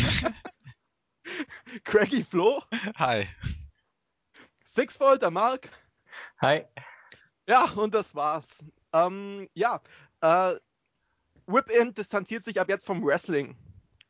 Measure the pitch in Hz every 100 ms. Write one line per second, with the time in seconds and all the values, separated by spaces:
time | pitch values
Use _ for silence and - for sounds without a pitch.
0 | 247 - - - - - 135 - _ _
1 | _ _ 349 359 - - - 233 - 214
2 | 202 262 - 175 208 277 - 226 202 -
3 | 131 110 92 - - - - _ _ _
4 | _ _ _ _ - _ _ - 247 -
5 | 277 269 185 170 233 262 - - _ _
6 | _ - - - 131 151 - - - -
7 | - - _ _ - 254 247 202 214 208
8 | - 147 151 156 - - 151 _ _ 160
9 | 180 196 202 202 185 165 233 185 _ -
10 | _ _ 160 180 185 165 _ _ _ _
11 | _ _ _ _ - 240 - 233 240 214
12 | 196 202 180 220 226 190 185 196 - 175
13 | 143 165 - 147 135 - - - _ _